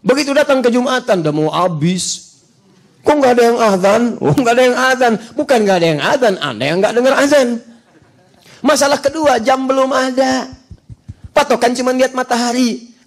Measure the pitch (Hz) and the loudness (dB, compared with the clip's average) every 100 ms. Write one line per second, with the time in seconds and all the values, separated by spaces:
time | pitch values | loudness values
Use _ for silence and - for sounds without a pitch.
0 | 180 269 285 285 294 262 240 247 262 254 | -2 0 0 0 2 2 2 0 0 -2
1 | 240 190 156 151 151 156 180 156 165 185 | -2 -2 0 -2 -2 0 -2 0 -2 -2
2 | - - - _ _ _ _ _ _ _ | -6 -10 -14 _ _ _ _ _ _ _
3 | - 294 254 240 233 240 220 190 196 220 | 0 2 2 4 2 2 0 2 2 2
4 | 240 - 139 147 233 240 254 247 262 247 | 0 -2 0 0 2 2 2 2 0 2
5 | 247 220 - - 294 240 202 185 165 147 | 0 -2 -4 -6 0 0 2 2 0 0
6 | 170 277 233 185 143 107 139 175 208 220 | -2 0 0 0 -4 -4 -4 -2 0 0
7 | 254 262 277 294 240 233 - - _ _ | 0 2 2 2 2 -4 -10 -20 _ _
8 | _ _ _ _ - - 262 294 277 277 | _ _ _ _ -20 -4 0 2 0 0
9 | - 320 294 240 220 262 262 269 269 269 | -2 0 0 2 2 0 0 0 0 0
10 | 262 254 262 262 - - - - - - | -2 0 0 -2 -6 -16 -20 -20 -20 -20
11 | - - - 302 285 240 240 247 254 254 | -20 -20 -4 0 0 0 0 -2 -2 0
12 | 262 254 247 240 240 247 240 - - _ | 0 -2 -4 -2 -2 0 -2 -2 -12 _